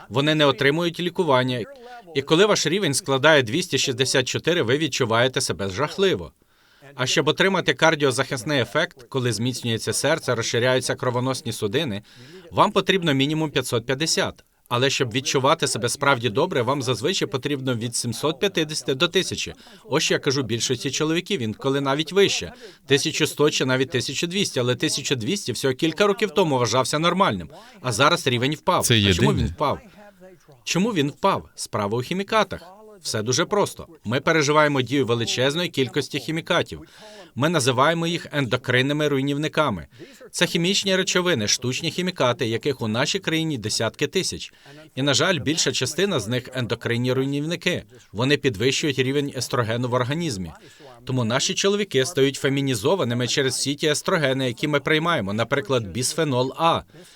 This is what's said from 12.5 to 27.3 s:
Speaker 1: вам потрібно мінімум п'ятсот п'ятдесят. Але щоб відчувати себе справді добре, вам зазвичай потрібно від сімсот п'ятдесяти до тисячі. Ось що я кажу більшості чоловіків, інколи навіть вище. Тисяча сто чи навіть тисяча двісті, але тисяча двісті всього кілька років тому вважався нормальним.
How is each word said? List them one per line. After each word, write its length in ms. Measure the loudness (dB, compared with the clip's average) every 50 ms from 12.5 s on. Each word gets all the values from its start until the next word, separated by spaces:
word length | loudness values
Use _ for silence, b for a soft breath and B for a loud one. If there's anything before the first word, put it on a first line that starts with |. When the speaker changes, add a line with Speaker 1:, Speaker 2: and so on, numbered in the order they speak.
Speaker 1:
вам 220 | 2 2 2 4 4
потрібно 420 | 0 0 2 0 0 2 2 2
мінімум 360 | 2 2 2 0 -2 -2 -2
п'ятсот 360 | -2 -4 -2 0 -2 -4 -2
п'ятдесят. 580 | -2 -2 -2 0 -2 0 0 -2 -4 -4 -10 -20 _ _ _ _ _
Але 220 | -2 2 2 2
щоб 220 | 2 2 -2 0 0
відчувати 540 | -2 -2 0 0 2 4 4 2 4 2
себе 220 | -2 -2 -2 -2 -2
справді 400 | -2 0 2 2 2 2 0 -2
добре, 340 | 0 0 0 0 0 0 0
вам 200 | 0 0 -2 0
зазвичай 460 | -2 -2 -2 -2 -2 -2 -2 -4 -4
потрібно 460 | -4 -6 -4 -2 -4 -2 -2 -2 -2
від 220 | -2 -4 -4 -4
сімсот 440 | -4 -4 -4 -6 -2 -2 -4 -2 0
п'ятдесяти 540 | -2 -2 0 -2 -2 -2 -4 -8 -4 -4 -2
до 140 | 0 0 0
тисячі. 460 | 0 0 -2 -2 -6 -6 -8 -8 -10 B B B B B B
Ось 180 | -2 0 0 2
що 120 | 2 0
я 60 | 0
кажу 220 | 0 0 0 0 0
більшості 480 | -2 -2 -2 -2 -2 -2 -2 -4 -4
чоловіків, 500 | -2 -2 -2 0 0 -2 -2 -2 -4 -2
інколи 400 | -2 -4 -4 -2 -2 0 0 0
навіть 320 | 0 0 0 0 -2 -2 2
вище. 400 | 4 4 4 2 -2 -6 -8 -12 B B B B B B
Тисяча 400 | 2 2 2 2 0 0 0 -2
сто 240 | -2 2 2 2 2
чи 140 | 2 0 0
навіть 260 | 2 2 2 0 0
тисяча 360 | 0 -2 -2 -2 -4 -4 -4
двісті, 340 | -2 0 -2 -2 0 0 -2
але 140 | 0 0 0
тисяча 400 | 0 0 -2 -2 -2 -2 -2 -2
двісті 380 | -2 0 -2 -2 -2 -2 -6 -6
всього 220 | -2 -2 -2 0
кілька 320 | 0 0 -2 2 2 2
років 240 | 2 2 0 -2 -2
тому 280 | 2 2 2 2 2 2
вважався 400 | 2 2 2 2 0 2 0 0
нормальним. 520 | 0 0 2 4 2 2